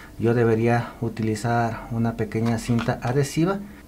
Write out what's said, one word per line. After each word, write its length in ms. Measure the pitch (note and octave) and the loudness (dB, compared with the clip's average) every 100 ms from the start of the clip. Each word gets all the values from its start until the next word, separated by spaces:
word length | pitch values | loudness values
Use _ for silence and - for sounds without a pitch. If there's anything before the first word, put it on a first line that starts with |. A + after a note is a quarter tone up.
| - - | -16 -2
Yo 160 | A2+ | 2
debería 580 | A#2+ A2+ A2 A#2 A#2 A#2+ - | 4 4 4 4 2 0 -6
utilizar 880 | A#2 G#2+ A2 G#2+ A#2+ A#2 A#2 A2+ - | -6 -2 -2 -2 0 2 0 -2 -6
una 260 | A#2 A#2 A#2 | -2 0 0
pequeña 420 | G#2+ A2 A#2 A#2 | -2 0 0 0
cinta 400 | - A#2 A#2 A#2+ | 0 0 0 -2
adhesiva 560 | A#2+ C3 C#3 - E3+ G3 G3+ - | 0 0 0 2 0 0 -6 -16